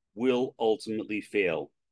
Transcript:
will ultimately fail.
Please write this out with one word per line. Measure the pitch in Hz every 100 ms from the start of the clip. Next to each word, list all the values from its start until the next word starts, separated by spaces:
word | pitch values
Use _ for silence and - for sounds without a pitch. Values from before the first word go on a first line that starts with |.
| _
will | 104 127 123 131 -
ultimately | 113 107 - 107 95 107
fail. | - 104 92 78 - _ _